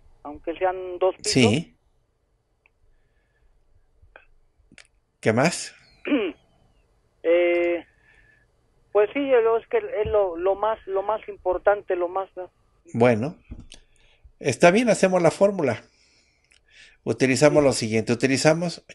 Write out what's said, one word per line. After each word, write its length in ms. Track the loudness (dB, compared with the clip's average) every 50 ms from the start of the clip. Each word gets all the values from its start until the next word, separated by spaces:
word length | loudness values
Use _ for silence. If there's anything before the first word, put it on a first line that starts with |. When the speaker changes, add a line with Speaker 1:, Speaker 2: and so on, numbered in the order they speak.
| _ -20 -20 _ -20
Speaker 1:
aunque 320 | -18 -18 -14 -12 -12 -10 -4
sean 400 | -4 -4 -4 -6 -10 -12 -6 -2
dos 160 | -2 -2 -2
pisos. 160 | -4 -8 -4 0
Speaker 2:
Sí. 440 | 2 2 2 2 0 -4 _ _ _ _ _ _ _ _ _ _ _ _ _ _ _ _ _ _ _ _ _ _ _ _ _ _ _ _ _ _ _ _ _ _ _ _ _ _ _ _ _ _ _ _ _ _ _ _ _ _ -20 _ _ _ _ _ _ _ _ _ _ _ -20 -20 _ _ _ _ _ _ _
¿Qué 120 | -2 0 0
más? 420 | 2 2 0 -2 -4 -12 -14 -16 _ _ _ _ _ -6
Speaker 1:
<clears throat> 300 | -4 -2 -2 -2 -4 -8 _ _ _ _ _ _ _ _ _ _ _ _ _ _ _ _ _ -2
Eh, 600 | 0 2 2 2 2 0 0 0 -2 -2 -4 -8 _ _ _ _ _ _ _ _ _ _ _ _ _ _ _ _ _ _ _ _ _
pues 180 | 0 0 2 2 0
sí, 60 | -4
es 240 | -2 2 2 2 2
lo, 120 | 2 0 0
es 60 | -2 -2
que 80 | -4 -4
es 280 | -4 -4 -6 -4 -4
lo, 300 | 0 2 0 0 0 -2
lo 200 | -2 -2 -2 -2
más, 200 | 0 -2 -4 -4 -4 -8 -6
lo 160 | -6 -4 -2
más 160 | -4 -4 -6 -6 -14
importante, 680 | -16 -8 -4 -4 -4 0 2 0 0 0 0 -6 -4
lo 140 | -4 -4 -4
más, 200 | -4 -6 -8 -8 -12
¿no? 160 | -16 -16 -16 _ _ _ _ _ _ _ _ 0
Speaker 2:
Bueno, 440 | 2 4 4 4 2 -2 -6 -8 _ _ -20 -20 -20 -18 -20 -20 -20 _ _ _ _ _ _ _ _ _ -20 _ -6
está 320 | -4 -4 0 6 6 6 6
bien, 180 | 6 2 2
hacemos 320 | 0 2 2 2 2 4 2
la 80 | 2
fórmula. 540 | 2 4 0 0 2 0 -2 -2 -2 -4 -8 _ _ _ _ _ _ _ _ _ _ _ _ _ _ _ _ _ _ -20 -20 -20 _ _ -6
Utilizamos 560 | -6 -2 0 0 0 2 4 4 4 4 4 2
Speaker 1:
Sí. 20 |
Speaker 2:
lo 60 | 2 0
siguiente: 380 | 0 -4 -2 -2 -2 0 -2 -2
utilizamos 720 | -2 0 -2 0 2 2 2 0 0 -2 -8 -10 -12 _ _ -12